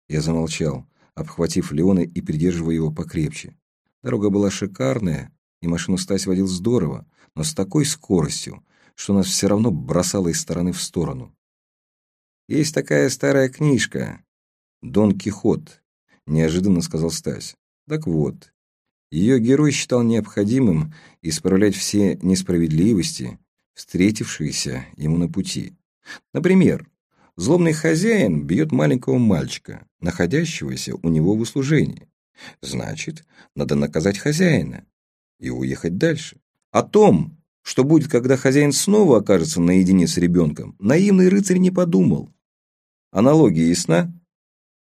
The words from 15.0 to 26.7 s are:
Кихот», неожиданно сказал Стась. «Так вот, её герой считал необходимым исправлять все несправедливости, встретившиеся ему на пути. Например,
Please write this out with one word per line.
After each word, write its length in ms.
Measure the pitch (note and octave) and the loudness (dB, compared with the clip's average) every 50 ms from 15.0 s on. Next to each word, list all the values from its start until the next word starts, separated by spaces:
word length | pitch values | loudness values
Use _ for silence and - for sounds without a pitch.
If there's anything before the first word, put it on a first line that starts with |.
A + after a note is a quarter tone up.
| G#2+ G#2 F#2 | 4 4 2
Кихот», 680 | G2 - G#2 G2 - - A2 E2+ - - - - _ _ _ _ _ _ _ _ _ _ | 0 -4 -8 -6 -2 0 0 0 -2 -4 -12 -20 _ _ _ _ _ _ _ _ _ _
неожиданно 560 | - D2+ D#2+ D#2+ D#2+ D#2+ F2+ F#2 G#2 F#2 E2+ | -2 0 0 2 2 0 0 0 2 0 0
сказал 300 | E2 - - D#2+ D#2+ E2 | -2 -4 -4 -4 -4 -4
Стась. 440 | D#2 - - D2+ B1+ G1+ - - - _ _ _ _ _ _ | -4 -6 -8 -8 -10 -10 -12 -16 -20 _ _ _ _ _ _
«Так 180 | - D3+ D#3 D#3 | -8 -8 -6 -4
вот, 480 | F#2 E2 D#2 D2 C2+ - - - _ _ _ _ _ _ _ _ _ _ _ _ _ | -2 -2 -2 -2 -2 -6 -10 -18 _ _ _ _ _ _ _ _ _ _ _ _ _
её 260 | C#2+ D#2 F#2+ A#2 C3+ | -2 0 2 2 2
герой 340 | B2+ A2 A#2+ C3+ C#3+ D3+ D3 | 4 4 4 4 4 2 2
считал 320 | - - - - C3 A#2+ A#2 | 0 -2 -2 -2 0 2 2
необходимым 880 | A2+ A#2 A2 G#2 - - G#2+ G2+ G#2 A#2+ C3 C3+ G#2 E2 D#2 D#2 - - - - - _ _ | 2 2 0 -2 -2 -2 -2 0 0 2 2 2 2 2 2 -2 -4 -8 -16 -20 -20 _ _
исправлять 540 | - E2 D#2 - - F#2 F#2+ F#2+ G#2 G#2 G2 | -8 -8 -6 -4 0 0 2 2 2 2 0
все 440 | - - - - G#2 G2+ F#2 - - | -2 -4 -2 0 2 2 2 0 0
несправедливости, 1160 | - F2+ F#2 F#2 F#2+ - F2+ E2+ E2+ D#2+ D#2 D#2 F2+ A2+ A#2 F2+ D#2 - - - B1+ A#1+ A#1+ - _ _ _ _ _ _ _ | 0 0 0 0 0 0 0 0 0 2 2 2 2 2 2 2 0 -4 -6 -10 -10 -12 -12 -16 _ _ _ _ _ _ _
встретившиеся 1120 | - - - - F2 F#2 G#2+ G#2+ - A2+ - - - D#2+ C#2+ - - - C#2+ B1+ C2 B1+ - - | -20 -12 -6 0 2 2 2 0 -2 -6 -8 -8 -6 -6 -6 -6 -6 -6 -6 -8 -10 -12 -14 -12
ему 200 | - D2 D#2 D#2+ | -6 -4 -2 0
на 120 | E2+ F2 E2+ | 0 -2 -2
пути. 440 | E2+ F#2+ F#2 - - C2 A1+ - - _ _ _ _ _ _ - - - _ _ - | -4 -6 -6 -6 -8 -10 -10 -12 -14 _ _ _ _ _ _ -20 -20 -20 _ _ -6
Например, 560 | C#3 D#3 F3+ F#3 F#3+ E3 G2 | -2 2 4 4 4 4 4